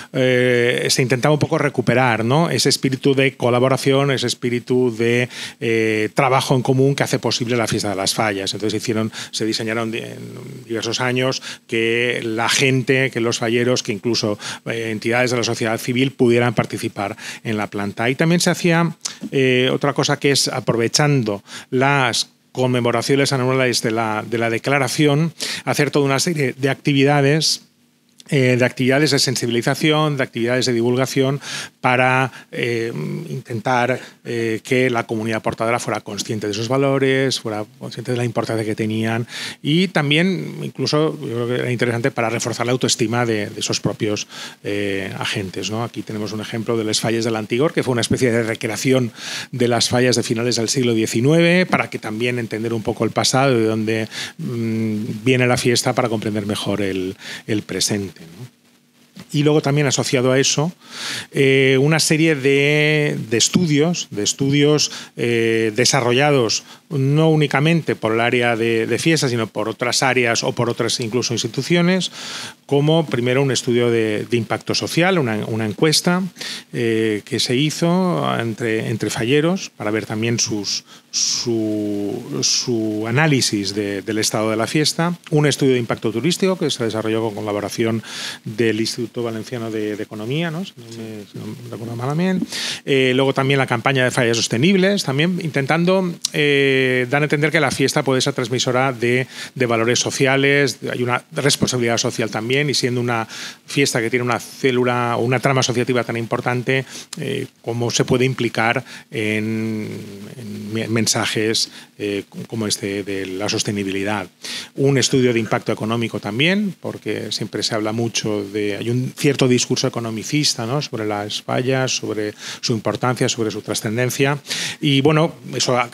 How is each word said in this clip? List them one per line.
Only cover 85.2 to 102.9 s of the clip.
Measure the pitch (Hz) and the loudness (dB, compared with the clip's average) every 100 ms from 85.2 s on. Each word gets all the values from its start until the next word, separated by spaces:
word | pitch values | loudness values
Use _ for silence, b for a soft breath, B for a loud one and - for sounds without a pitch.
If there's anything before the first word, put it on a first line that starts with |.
| - | -2
un | 151 147 | 2 2
estudio | 131 135 | 2 2
de | 127 | 2
impacto | 113 120 117 | 0 -2 -2
turístico | 110 143 170 190 185 | 0 0 0 0 0
que | 156 | -2
se | - | -2
desarrolló | 113 107 110 110 | -2 -2 -2 0
con | 113 104 | -2 -4
colaboración | 107 101 101 - 113 113 B B B B | -4 -4 -4 -2 0 -2 B B B B
del | 131 110 117 107 | -10 0 0 2
Instituto | 113 - 110 - | -2 -4 -8 -6
Valenciano | 117 113 104 123 113 | -6 -6 -8 -8 -6
de, | 110 107 104 | -4 -4 -6
de | |
Economía, | 104 110 107 147 170 | -8 -8 -6 -4 -4
¿no? | 156 196 | -6 -10
Si | - | -12
no | 117 | -16
me, | 113 113 107 98 | -14 -12 -12 -14
si | 117 | -14
no | 107 | -12
me | 120 120 | -12 -12
recuerdo | 113 113 117 | -10 -10 -6
malamente. | 127 151 185 185 - B B B - | -4 0 0 0 -2 B B B 0
Eh, | 135 131 127 | 2 2 2
luego | 135 | 2
también | 135 135 139 | 2 2 2
la | 127 | 2
campaña | 120 135 135 | 2 2 2
de | 127 | 2
fallas | 139 117 117 | 2 2 2
sostenibles, | - 117 160 196 190 202 | 0 2 4 4 4 2
también | - 139 170 175 | -2 0 0 0
intentando, | 165 139 135 160 170 190 185 160 - | -2 -2 0 2 4 2 0 -4 -4
eh, | 165 147 143 139 131 131 127 123 | 0 2 4 4 2 2 2 2
dar | 143 | 2
a | 147 | 2
entender | 151 151 | 2 2
que | 160 | 4
la | 139 | 2
fiesta | - 131 156 | 2 2 2
puede | 135 131 | 2 2
ser | 143 | 2
transmisora | 139 120 123 - 123 135 | -2 -2 -2 0 2 0
de, | 120 120 123 131 B B | 0 0 0 -2 B B
de | - 123 | -2 0
valores | 117 113 120 | 2 2 2
sociales, | 113 - 135 135 139 143 139 - 127 | 0 2 2 4 4 4 2 -2 -6
hay | 123 | -4
una | 123 123 - | -2 -2 -4
responsabilidad | 156 139 - - 127 117 117 | -2 0 2 0 0 0 0
social | 127 - 110 | 0 -2 -2
también, | 107 113 135 151 | -2 -2 0 0
y | |
siendo | 120 127 | 0 0